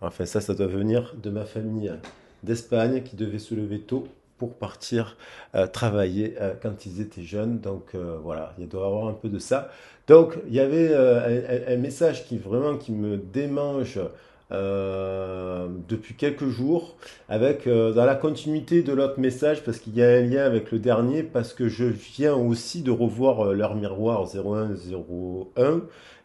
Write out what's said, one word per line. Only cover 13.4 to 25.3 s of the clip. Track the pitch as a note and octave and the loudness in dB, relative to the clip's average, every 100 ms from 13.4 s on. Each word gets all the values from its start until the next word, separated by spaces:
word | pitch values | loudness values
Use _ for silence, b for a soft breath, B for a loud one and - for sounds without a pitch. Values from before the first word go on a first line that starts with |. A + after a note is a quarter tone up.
| C#3+ C#3+ C#3+ C#3 A#2 G2+ E2+ B B B - | -2 -2 -2 -2 -4 -4 -6 B B B -8
euh, | F#2+ G2 G2 G2 F#2+ F#2+ F#2+ F#2+ F#2 F#2 F2+ F2+ F2+ E2+ | -4 -2 -2 -4 -4 -6 -6 -6 -8 -8 -6 -8 -10 -8
depuis | A2 - | -8 -8
quelques | - C#3+ C#3+ C3+ | -4 -4 -2 -4
jours, | A#2 C3+ E3 - B B B - | -2 0 -2 -4 B B B -6
avec, | G#2+ C3 D3 B2+ | 0 2 2 2
euh, | A#2 A2+ | 4 4
dans | A2+ | 6
la | B2+ | 4
continuité | C3+ D#3 D#3 D3+ D#3 D3+ E3+ | 4 0 -2 -4 -4 2 2
de | C#3+ | 4
l'autre | C3+ C3+ C3+ | 2 0 2
message, | C3 B2 D3 D3+ | 0 2 0 0
parce | - A2+ | -2 -6
qu'il | - A2+ | -4 4
y | |
a | A#2+ | 8
un | B2 | 8
lien | A#2+ C3+ | 6 4
avec | C3+ A2+ G#2+ | 2 2 0
le | A2 | 0
dernier, | A#2+ A2+ A#2+ D3+ | 2 2 2 0
parce | D#3+ B2 A2+ | -2 -2 -4
que | - A#2 | -2 -2
je | G#2+ A#2+ | 0 0
viens | G2+ - - D3 | -2 -6 0 2
aussi | C#3 A#2+ A#2 - F3 | 4 2 0 -4 -4
de | C3 | 0
revoir, | A2+ A#2 A2 C3 A2 | 2 2 2 2 4
euh, | G2+ | 2
l'heure | G2 G#2 | 2 0
miroir | G#2+ G2+ F#2+ A2 A2 F2 | -2 -4 -2 0 0 -2
zéro | G2 F#2+ | -4 -4
un | G#2+ A2 F#2 | -2 -4 -6
zéro | F2+ F#2 D#2+ F2 F2+ | -8 -10 -8 -8 -8